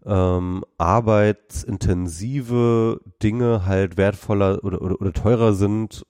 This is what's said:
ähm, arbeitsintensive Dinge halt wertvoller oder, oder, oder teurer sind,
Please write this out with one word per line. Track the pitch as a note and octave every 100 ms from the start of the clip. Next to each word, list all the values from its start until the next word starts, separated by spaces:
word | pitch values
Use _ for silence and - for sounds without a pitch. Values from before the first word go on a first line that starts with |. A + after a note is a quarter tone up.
| -
ähm, | G2 F#2 F2+ F2+ F#2 - - E2+ G#2+ A2 G#2 G#2 G2+ _ - -
arbeitsintensive | G2+ - F2+ F2+ E2 A2+ C#3 A#2+ A#2+ A#2+ A#2 A2+ A2 - -
Dinge | G#2+ A#2 A#2+ A2 F#2
halt | F#2+ F#2+ F2
wertvoller | G2 G2 - G2+ G2 G2
oder, | G2 F2+
oder, | F#2 -
oder | F#2+
teurer | - A2 A#2+ A2+
sind, | F#2+ G2+ G#2+ A2 - -